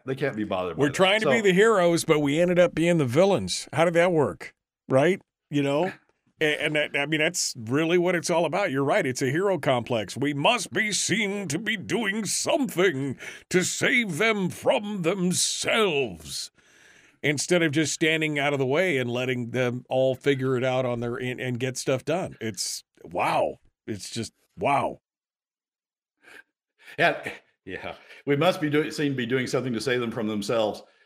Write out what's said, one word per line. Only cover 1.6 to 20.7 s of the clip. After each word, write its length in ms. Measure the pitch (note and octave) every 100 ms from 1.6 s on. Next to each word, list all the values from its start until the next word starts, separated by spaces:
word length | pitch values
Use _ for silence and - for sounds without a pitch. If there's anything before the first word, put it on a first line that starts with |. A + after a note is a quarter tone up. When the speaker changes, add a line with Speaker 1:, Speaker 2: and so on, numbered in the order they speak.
| A3+ G#3 F3 E3+ -
Speaker 2:
but 140 | D3+
we 200 | C#3+ D3+
ended 200 | F3+ F3+
up 160 | - -
being 240 | E3+ E3+
the 60 | C3
villains. 640 | C#3 G3 E3 F#2 - -
How 120 | C#3+ E3+
did 100 | E3
that 160 | F3+
work? 420 | D#3+ C#3 A2 - - _ _ -
Right? 320 | C3 D#3+ F#3+ - _ _
You 140 | C#3+
know? 280 | C#3 C#3+ F#3 - _ _ _ _
A-, 240 | D#3 D3
and 120 | D3+ D3+
that, 140 | D3 C#3+
I 80 | C#3+
mean, 120 | D#3
that's 340 | D#3 - - -
really 400 | A2 C#3 E3 F3+
what 180 | F3 F3
it's 140 | D3+
all 160 | E3 E3
about. 260 | F3 G3
You're 140 | C#3 C#3
right. 200 | G3+ C#3+
It's 160 | B2+
a 80 | C3
hero 260 | D#3 G3+ F3
complex. 560 | D3 B2 A2+ A#2 G2 A#2+
We 180 | C#3+
must 380 | C#3+ F3 A#3+ -
be 220 | G3 G#3+
seen 560 | F#3+ - G#3 G3+ G3+ F#3+
to 100 | C3
be 160 | G#3+ A3
doing 480 | G#2+ G3+ G#3 G#3+ G3+
something 920 | - - D#4 B3 D#3+ F#3+ C3 C#3 - - - -
to 140 | F3+
save 540 | F3+ - G3+ B3+ G#3+ D3+
them 280 | A3 G#3+ F3
from 520 | - - C4 G#3 G#3
themselves, 1500 | E3+ G3 F3+ D#3+ - - - B3 G#3 C#3+ A#2+ E2 C#2 - - _ _ _ - _ _ _
instead 400 | C#3 C#3+ - F3+
of 120 | D#3+
just 180 | C#3+ D3
standing 460 | - D#3+ D#3+ D#3 D3
out 140 | C#3+
of 60 | C#3+
the 60 | B2+
way 320 | D3+ F#3 C3+
and 140 | A#2+
letting 400 | A#2+ B2+ B2 A#2+
them 320 | B2 B2 B2 -
all 260 | C3 C3 B2+
figure 400 | C#3+ C3+ C3 B2+
it 80 |
out 220 | C3